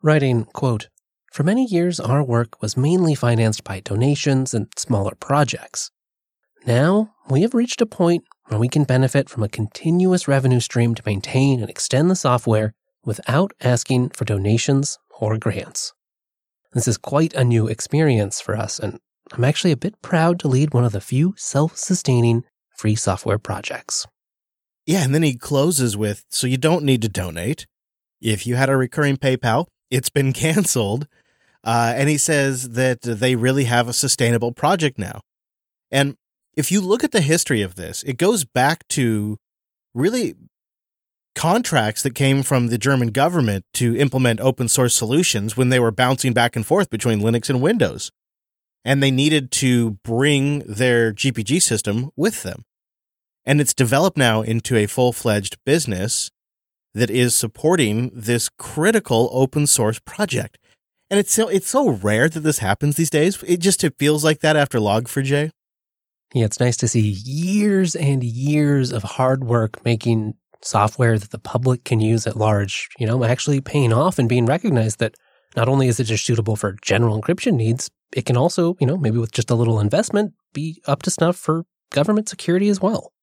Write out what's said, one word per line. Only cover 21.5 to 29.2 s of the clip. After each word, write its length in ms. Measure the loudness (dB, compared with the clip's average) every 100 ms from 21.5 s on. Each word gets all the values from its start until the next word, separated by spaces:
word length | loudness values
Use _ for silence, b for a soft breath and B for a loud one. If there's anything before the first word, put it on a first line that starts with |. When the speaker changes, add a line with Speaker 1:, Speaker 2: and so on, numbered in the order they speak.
| 0 0 -2 -4 -2 2 2 4 2 -2 _ _ -6
Speaker 1:
free 200 | -2 0
software 440 | 0 -2 -2 -4
projects." 680 | -4 -10 -8 -12 -8 -8 -10 _ _ _ _ _ _ _ -2
Speaker 2:
Yeah, 200 | 0 2
and 100 | 2
then 80 |
he 140 | 2 -2
closes 580 | -2 0 2 2 0 0
with, 300 | -4 -4 _
"So 200 | -4 -2
you 100 | 0
don't 260 | 2 2
need 180 | 2 2
to 40 | 0
donate. 580 | -4 -8 -6 -6 -8 -10 _ _ _ _ _
If 260 | -4 -2 -2
you 100 | 0
had 140 | 2
a 60 | 2
recurring 400 | 0 -2 -2
PayPal, 520 | 0